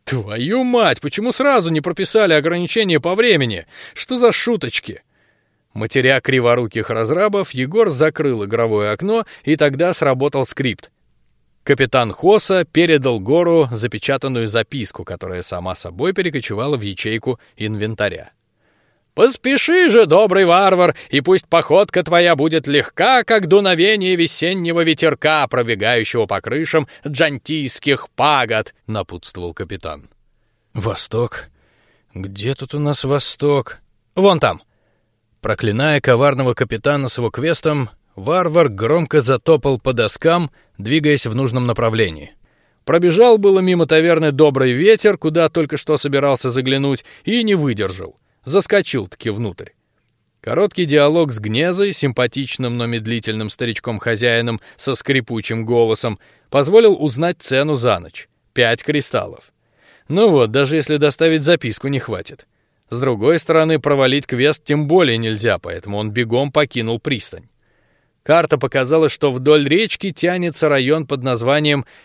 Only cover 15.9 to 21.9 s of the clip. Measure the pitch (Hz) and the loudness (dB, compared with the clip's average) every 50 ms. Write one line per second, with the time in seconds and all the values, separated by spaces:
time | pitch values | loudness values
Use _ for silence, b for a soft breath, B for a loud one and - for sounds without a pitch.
15.9 | 87 98 143 185 185 202 180 165 139 127 - - 104 104 127 147 151 120 104 101 | -8 -4 -4 -2 -2 -2 -2 -4 -4 -6 -8 -6 -6 -4 -4 -4 -4 -4 -4 -8
16.9 | 90 - - 107 113 110 - 131 123 b b b b b 107 107 110 101 107 110 | -8 -8 -6 -6 -6 -4 -4 -6 -6 b b b b b -8 -6 -6 -4 -6 -6
17.9 | 110 - 104 95 87 80 - - _ _ _ _ _ _ _ _ _ _ _ _ | -4 -4 -4 -4 -4 -8 -16 -18 _ _ _ _ _ _ _ _ _ _ _ _
18.9 | _ _ _ _ - - 220 269 247 - - 262 277 - - 311 339 370 359 277 | _ _ _ _ 0 2 2 2 2 0 -2 0 0 0 2 2 2 4 4 6
19.9 | 202 233 202 143 160 196 220 190 185 196 190 170 170 185 202 190 185 180 180 170 | 6 6 6 6 6 4 4 4 4 4 4 4 4 4 4 4 4 4 2 2
20.9 | - B B B 139 143 131 180 190 - - - 165 165 - - 156 190 208 - | 2 B B B -2 0 2 2 2 2 2 2 0 0 2 4 4 4 4 2